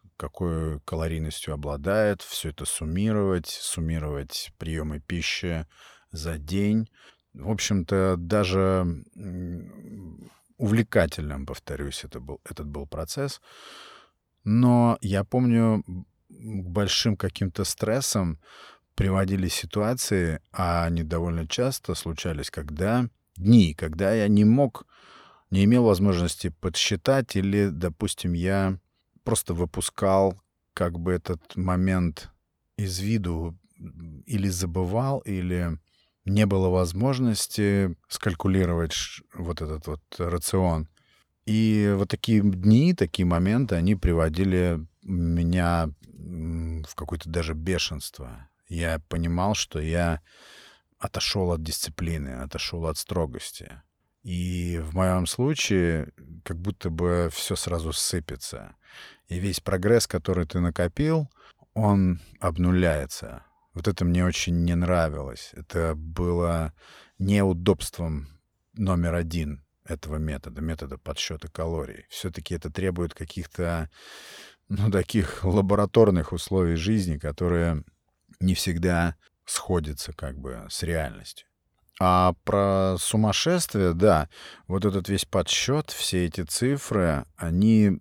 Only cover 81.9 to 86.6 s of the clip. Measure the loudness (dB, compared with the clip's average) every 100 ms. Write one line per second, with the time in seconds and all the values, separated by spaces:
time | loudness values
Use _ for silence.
81.9 | 0 4 6 6 2 0 2 4 4 2
82.9 | 0 0 2 2 2 0 0 0 2 2
83.9 | 4 6 6 2 -8 -20 -16 -6 -2 0
84.9 | 0 0 -2 0 -2 0 -2 0 -2 -4
85.9 | -6 -2 0 0 -2 -6 -2